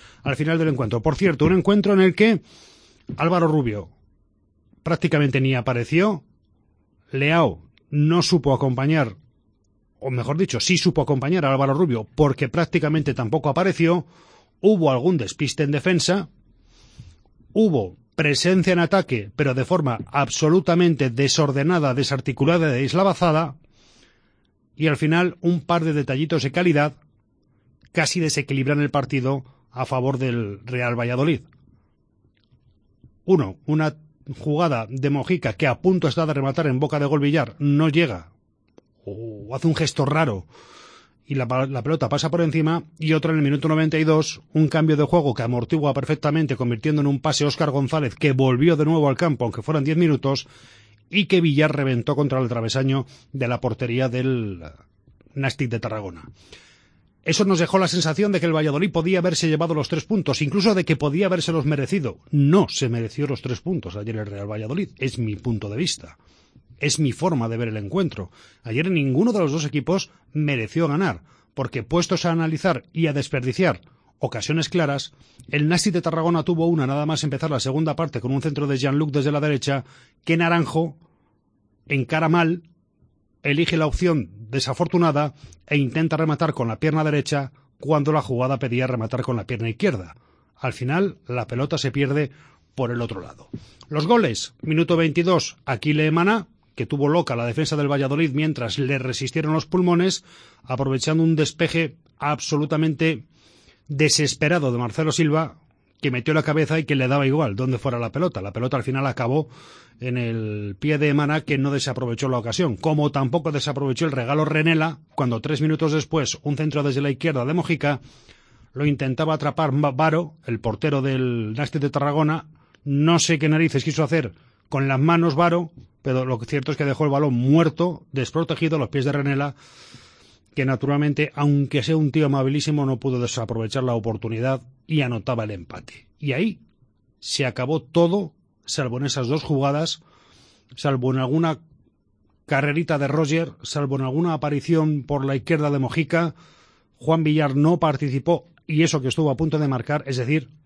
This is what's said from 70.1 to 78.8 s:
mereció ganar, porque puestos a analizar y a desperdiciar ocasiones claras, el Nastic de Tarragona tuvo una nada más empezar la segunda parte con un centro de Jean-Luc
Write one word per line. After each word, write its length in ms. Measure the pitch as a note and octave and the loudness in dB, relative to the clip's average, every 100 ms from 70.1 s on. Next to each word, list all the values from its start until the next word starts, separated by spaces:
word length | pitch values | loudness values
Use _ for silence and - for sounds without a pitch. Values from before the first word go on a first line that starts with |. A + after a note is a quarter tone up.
| _ _ | _ _
mereció 560 | D3+ D3 C3 A2 D#3 D#3+ | -4 -2 -2 -2 -2 0
ganar, 340 | D3 F#3+ F2+ - _ _ | 0 -2 -4 -10 _ _
porque 280 | - B2+ B2+ | -6 -6 -6
puestos 420 | G#2+ E3+ E3+ F3+ | -2 -2 0 0
a 80 | E3+ | 0
analizar 520 | E3 D#3+ D#3+ F#3+ C3+ - | 0 -2 -2 -2 -2 -4
y 160 | D#3+ D#3+ | -2 0
a 40 | |
desperdiciar 680 | C#3+ C3+ C#3 B2 B2+ F3+ G2+ - _ _ _ | 0 -2 -4 -2 0 0 0 -8 _ _ _
ocasiones 480 | - A#2 - D#3+ D3+ | -6 -4 -4 -2 -2
claras, 440 | F3+ D3 C#3 - _ _ - - | -2 0 -2 -8 _ _ -20 -6
el 200 | D3 D3+ | 0 2
Nastic 240 | E3+ G#3+ | 2 0
de 100 | E3+ | 0
Tarragona 420 | E3+ D#3 E3 E3+ | -2 -2 0 0
tuvo 220 | D3+ E3+ E3+ | 0 0 2
una 200 | E3 C3 | 2 0
nada 180 | C#3+ | -2
más 200 | D3+ D#3 | -2 -2
empezar 260 | D3+ C3+ D#3+ | -2 -4 -2
la 100 | C3 | -2
segunda 340 | C3+ C#3 D#3+ | -2 -2 -2
parte 260 | C#3+ E3 B2 | -2 -4 -4
con 120 | B2 | -2
un 100 | C3+ | -2
centro 240 | D#3+ C#3+ C#3+ | -2 -2 -2
de 120 | |
Jean-Luc 320 | C3+ | 0